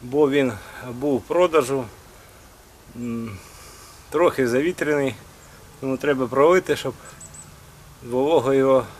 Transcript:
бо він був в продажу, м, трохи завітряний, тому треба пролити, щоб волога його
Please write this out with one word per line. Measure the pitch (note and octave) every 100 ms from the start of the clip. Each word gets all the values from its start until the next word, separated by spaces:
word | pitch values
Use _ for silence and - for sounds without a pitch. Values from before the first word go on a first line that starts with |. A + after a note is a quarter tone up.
бо | B2 C#3 D3
він | C#3+ C3+ G2+ - - C3
був | A#2+ C#3+ C3
в |
продажу, | - D#3 F3+ D#3+ B2+ C3+ A2 - - - - - - - - - - A#2+
м, | A#2+ A#2 A2+ G2 - - - - - - -
трохи | D3+ F3 - B2+
завітряний, | B2 D#3+ F3+ D3+ D3 C3+ G#2+ - - - - - -
тому | C3+ C3
треба | D3 C3+ B2+
пролити, | B2+ D3+ F#3 - C#3+
щоб | C3+ - - - - - - - - - - - B2
волога | B2 C#3 D#3+ B2
його | C3+ C3+ C3 A2